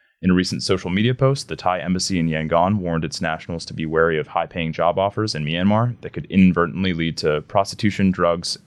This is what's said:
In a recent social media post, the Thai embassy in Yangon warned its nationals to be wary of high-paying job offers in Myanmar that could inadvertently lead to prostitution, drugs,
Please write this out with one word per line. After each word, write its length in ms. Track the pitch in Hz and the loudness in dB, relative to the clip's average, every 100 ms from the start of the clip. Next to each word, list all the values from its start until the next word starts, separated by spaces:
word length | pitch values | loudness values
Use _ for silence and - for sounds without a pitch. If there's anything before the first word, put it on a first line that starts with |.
| _ _ | _ _
In 100 | 92 | 2
a 20 | |
recent 300 | 90 92 64 | 2 2 -4
social 260 | - 92 90 | -2 -2 -2
media 240 | 95 117 | 0 0
post, 360 | 127 135 139 - | 2 0 0 -6
the 80 | 82 | -4
Thai 220 | 92 90 | -2 -2
embassy 360 | 80 92 - 92 | -2 -2 0 0
in 120 | 82 | 0
Yangon 480 | 78 78 82 92 104 | 0 0 2 2 2
warned 260 | 87 82 | 0 -2
its 160 | 80 - | -4 -4
nationals 460 | 82 80 - 82 - | -4 -4 -6 -10 -10
to 80 | |
be 120 | - 80 | -8 -2
wary 320 | 80 82 78 | 2 2 2
of 100 | 73 | -2
high-paying 440 | 85 82 87 80 | -4 -4 -4 -4
job 260 | 78 82 90 | 0 0 2
offers 380 | 101 104 107 78 | -2 -2 -4 -4
in 80 | |
Myanmar 560 | 76 85 98 107 120 113 | -4 0 2 2 0 -4
that 140 | - | -10
could 140 | 87 - | -12 -2
inadvertently 640 | 95 92 85 85 87 95 | 6 6 6 0 0 -2
lead 240 | 82 82 - | -2 -2 -2
to 240 | 80 76 | -2 -2
prostitution, 680 | - 101 98 - 107 95 95 | 0 0 0 -2 -2 2 0
drugs, 480 | 90 87 85 - - | 2 0 0 -4 -10